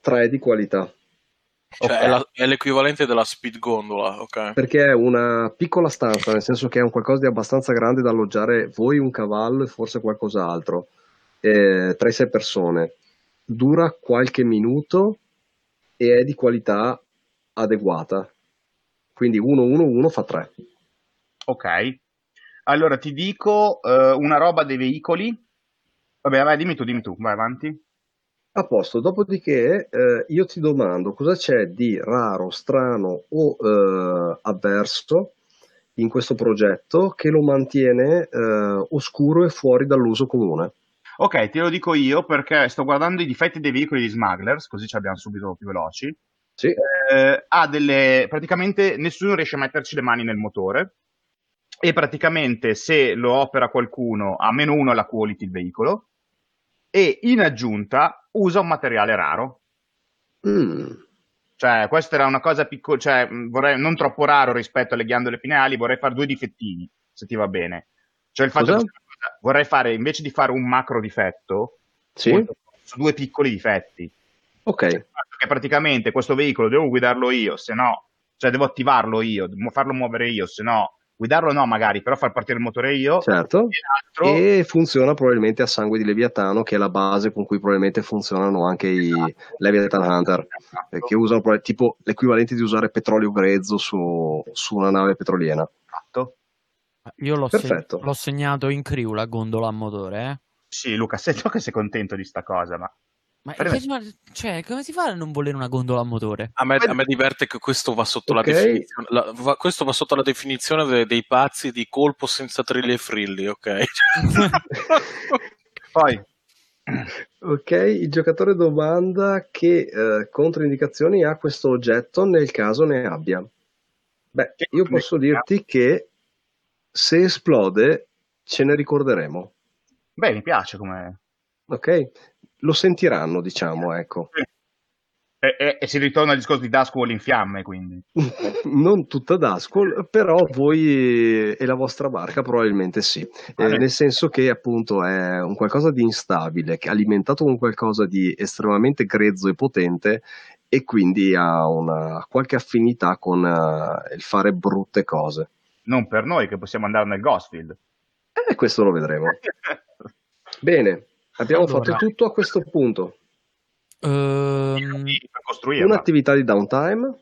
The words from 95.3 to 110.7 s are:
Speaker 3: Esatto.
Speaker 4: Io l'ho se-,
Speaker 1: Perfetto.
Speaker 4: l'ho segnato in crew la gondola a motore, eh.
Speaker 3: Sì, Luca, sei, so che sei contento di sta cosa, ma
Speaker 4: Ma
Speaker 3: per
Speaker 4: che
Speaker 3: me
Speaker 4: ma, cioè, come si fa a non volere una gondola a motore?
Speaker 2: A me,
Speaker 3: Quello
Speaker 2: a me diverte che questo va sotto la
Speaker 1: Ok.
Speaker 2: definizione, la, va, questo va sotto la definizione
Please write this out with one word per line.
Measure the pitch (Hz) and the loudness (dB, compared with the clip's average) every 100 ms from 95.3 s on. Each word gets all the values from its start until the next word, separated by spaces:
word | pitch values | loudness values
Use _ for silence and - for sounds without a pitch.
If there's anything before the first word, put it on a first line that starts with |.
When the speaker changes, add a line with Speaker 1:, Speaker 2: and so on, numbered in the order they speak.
| 92 82 76 80 _ _ | -2 0 -2 -4 _ _
Speaker 3:
Esatto. | 80 _ 127 127 _ _ _ _ _ _ _ - _ | -18 _ -8 -8 _ _ _ _ _ _ _ -20 _
Speaker 4:
Io | 143 147 | -4 -2
l'ho | 131 | 0
se-, | - | -2
Speaker 1:
Perfetto. | 127 85 - 90 | 0 -4 -4 -8
Speaker 4:
l'ho | 135 | -6
segnato | 139 - 143 143 143 135 | -6 -6 -4 -4 -2 -2
in | 143 | -4
crew | 139 139 113 | -4 -6 -4
la | 107 113 | -4 -4
gondola | 113 110 110 113 | -6 -4 -2 -4
a | |
motore, | 107 110 104 95 101 123 | -6 -8 -8 -8 -8 -10
eh. | 139 _ _ _ | -12 _ _ _
Speaker 3:
Sì, | - 127 | -10 -6
Luca, | 110 113 107 | -4 -4 -4
sei, | - | -4
so | 107 - | -2 -4
che | 113 | -6
sei | - | -6
contento | 113 107 113 101 | -6 -4 -6 -6
di | 98 | -8
sta | 92 - | -10 -12
cosa, | - 92 87 87 | -6 -4 -4 -8
ma | 90 _ _ _ _ _ | -12 _ _ _ _ _
Speaker 4:
Ma | 135 | -18
Speaker 3:
per | 147 165 | -6 -4
Speaker 4:
che | 262 | -4
Speaker 3:
me | 269 | -4
Speaker 4:
ma, | 269 214 - _ | -10 -10 -20 _
cioè, | - 226 170 | -12 -8 -8
come | 165 254 | -8 -12
si | 285 | -10
fa | 330 330 | -6 -4
a | |
non | 185 156 | -4 -8
volere | 147 143 139 | -4 -4 -4
una | 127 | -4
gondola | 127 127 123 | -4 -2 -2
a | |
motore? | 120 113 107 104 113 | -2 -4 -4 -6 -8
Speaker 2:
A | - | -4
me, | 131 135 | 0 2
Speaker 3:
Quello | 226 | 2
Speaker 2:
a | |
me | 127 | 0
diverte | 135 131 135 135 135 | -2 0 0 0 -6
che | 117 | -4
questo | - 131 - | -4 -2 -2
va | 113 | -2
sotto | 110 120 - | -2 -2 -2
la | 113 | 0
Speaker 1:
Ok. | 113 | 2
Speaker 2:
definizione, | 160 214 233 - - 117 | 4 4 0 -4 -14 -2
la, | 120 113 | -2 -2
va, | 117 127 139 | -4 -2 0
questo | 180 - | -2 -2
va | 135 | -4
sotto | 127 151 | -2 0
la | 139 | 0
definizione | 135 131 135 131 - | 0 -2 -6 -8 -2